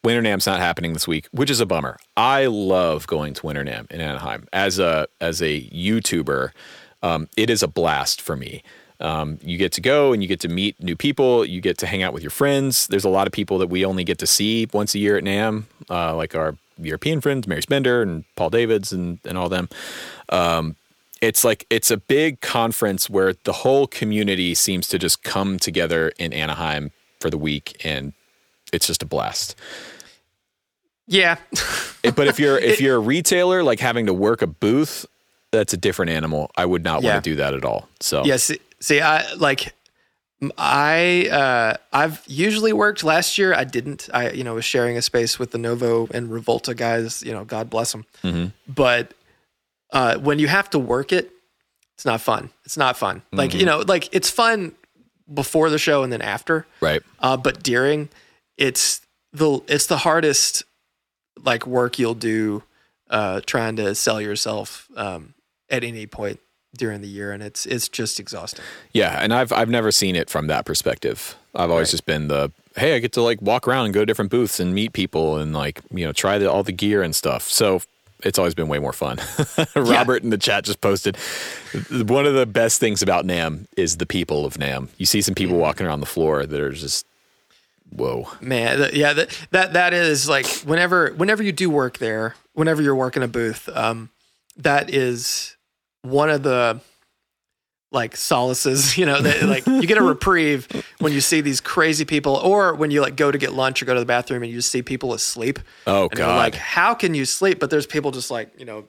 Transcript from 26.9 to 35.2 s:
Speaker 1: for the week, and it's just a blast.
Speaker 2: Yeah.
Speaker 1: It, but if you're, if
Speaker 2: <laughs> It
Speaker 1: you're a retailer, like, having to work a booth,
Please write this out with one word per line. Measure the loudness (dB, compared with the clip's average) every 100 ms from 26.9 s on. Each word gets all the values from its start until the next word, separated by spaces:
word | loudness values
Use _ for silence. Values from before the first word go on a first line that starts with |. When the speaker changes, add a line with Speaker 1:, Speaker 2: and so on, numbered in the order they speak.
| _ _ _
Speaker 1:
for | -4
the | -2
week, | -4 -4 -8 -10 -6
and | -6 -6 -14 _ _ _ _ -6
it's | -2 -2
just | -4
a | -4
blast. | -4 -2 -4 -8 -10 -16 -16 -18 -20 -20 _ _ _ _ _ _ _ _ _ 0
Speaker 2:
Yeah. | 2 4 2 -4 -6 -4 -6 -8 -2
Speaker 1:
It, | 0 4
but | 2
if | 4
you're, | 4 4
if | 4
Speaker 2:
<laughs> | 4
It |
Speaker 1:
you're | 4 4
a |
retailer, | 2 2 2 2 4 4
like, | 2 2
having | 0 0 0
to |
work | 2 2 2
a | 0
booth, | 0 2 2 0 -4 -14 _